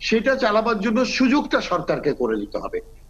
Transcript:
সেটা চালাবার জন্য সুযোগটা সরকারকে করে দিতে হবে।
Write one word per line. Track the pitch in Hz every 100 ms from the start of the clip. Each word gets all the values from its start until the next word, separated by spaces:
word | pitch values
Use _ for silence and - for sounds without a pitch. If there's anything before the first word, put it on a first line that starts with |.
সেটা | - 220 262
চালাবার | 262 226 208 220 214
জন্য | 220 226
সুযোগটা | 247 - 254 285 - 175
সরকারকে | - 180 160 143 143
করে | 127 120 110
দিতে | 104 101
হবে। | 98 113 - - -